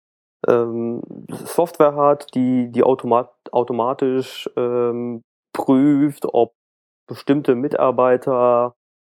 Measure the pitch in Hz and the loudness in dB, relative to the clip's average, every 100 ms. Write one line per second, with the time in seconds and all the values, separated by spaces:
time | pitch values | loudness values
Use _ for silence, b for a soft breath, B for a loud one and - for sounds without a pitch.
0 | _ _ _ - - 120 117 117 117 120 | _ _ _ -6 0 2 0 -4 -6 -6
1 | - - - - - - 170 - 147 143 | -10 -16 -14 -14 -6 -2 -2 2 2 4
2 | 143 143 - 131 127 127 123 117 127 131 | 2 2 -2 -2 0 0 -2 2 2 2
3 | 123 117 127 _ - 123 123 120 117 135 | 2 0 0 _ -4 -2 -2 -2 -2 -2
4 | 135 131 127 - - - 123 123 120 120 | -2 -2 -6 -10 -8 -4 -2 0 -2 -2
5 | 120 117 _ _ _ - - 131 147 143 | -6 -10 _ _ _ -6 2 4 4 4
6 | 147 139 - 117 117 _ _ _ _ _ | 0 -2 -2 0 0 _ _ _ _ _
7 | - 120 - 143 147 123 143 - 135 123 | -18 -12 -2 0 2 0 0 0 0 2
8 | 127 120 - 127 123 120 123 _ _ _ | 2 2 0 0 2 2 -2 _ _ _